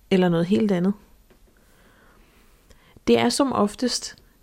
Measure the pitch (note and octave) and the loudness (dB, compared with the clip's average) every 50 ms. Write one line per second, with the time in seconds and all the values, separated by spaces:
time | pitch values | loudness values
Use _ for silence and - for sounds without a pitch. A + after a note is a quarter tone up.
0 | _ - G3 F#3 F#3 F3+ E3+ E3 E3+ E3+ G3+ A3 A3+ G#3 G3 F3 F3 F#3+ G3+ - | _ -2 0 2 2 2 0 0 0 0 0 0 0 0 -2 0 -2 -2 -2 -4
1 | - - - - _ _ - _ _ - _ _ _ _ _ _ _ _ _ _ | -8 -20 -20 -20 _ _ -20 _ _ -20 _ _ _ _ _ _ _ _ _ _
2 | _ _ _ _ - _ _ _ _ _ _ _ _ - - _ _ _ - - | _ _ _ _ -20 _ _ _ _ _ _ _ _ -20 -20 _ _ _ -20 -6
3 | _ - A#3 A#3 A#3 A#3+ A#3+ - C#4+ C4 - - G#3 G#3 - - - A#3+ - - | _ 2 2 4 4 2 0 0 -2 0 0 0 -2 -2 -2 -4 -4 -4 -4 -6
4 | - - - - - _ _ _ | -8 -12 -16 -18 -20 _ _ _